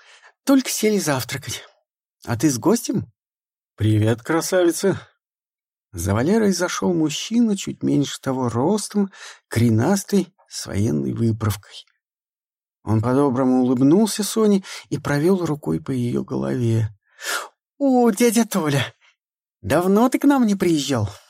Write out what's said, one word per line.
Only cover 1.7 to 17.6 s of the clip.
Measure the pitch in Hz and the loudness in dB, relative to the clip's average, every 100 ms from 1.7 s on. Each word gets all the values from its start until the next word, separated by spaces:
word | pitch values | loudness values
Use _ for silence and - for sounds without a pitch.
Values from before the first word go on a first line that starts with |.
| _ _ _ _ _ - | _ _ _ _ _ -8
А | 113 | 0
ты | 156 | 0
с | 123 | 0
гостем?» | 156 233 - 214 - _ _ _ _ _ _ - | 0 0 0 -4 -6 _ _ _ _ _ _ -2
«Привет, | 107 107 110 117 | 0 2 2 0
красавица!» | - 160 156 185 170 160 196 151 - _ _ _ _ _ _ _ _ | -2 -2 0 2 2 2 -2 -2 -6 _ _ _ _ _ _ _ _
За | 85 92 | -6 -2
Валерой | 104 143 226 208 | 0 2 2 2
зашел | 175 175 - 190 | 0 -4 -4 -2
мужчина, | 175 156 156 - 226 233 196 | 0 -2 -4 -4 0 0 0
чуть | - 139 | -6 -6
меньше | 135 143 139 - | -2 0 -2 -4
того | 135 131 123 | -6 -2 -2
ростом, | 113 147 208 - 208 196 - - - _ | 0 0 -2 -4 -4 -4 -6 -20 -20 _
коренастый, | 110 117 110 135 202 - 202 175 _ _ | 0 2 2 2 0 0 -2 -2 _ _
с | - - | -14 -8
военной | 95 113 147 135 | -4 -2 -2 -4
выправкой. | 113 117 113 107 92 - - - _ _ _ _ _ _ _ _ _ | -2 -2 0 -2 -4 -10 -20 -20 _ _ _ _ _ _ _ _ _
Он | 101 110 | -2 0
по-доброму | 117 131 143 123 131 127 | 2 2 2 2 2 2
улыбнулся | 123 120 135 175 214 - | 2 2 4 4 2 -2
Соне | 196 226 214 196 - - - | -4 0 2 2 -2 -14 -10
и | 147 | -6
провел | 143 143 165 190 165 | -2 0 2 2 0
рукой | 147 156 160 | -4 -4 -4
по | 156 | -4
ее | 131 120 135 | -4 -2 -4
голове. | - 131 135 135 117 113 110 - _ - - - - _ | -4 -4 -4 -2 0 0 -2 -6 _ -14 -8 -8 -10 _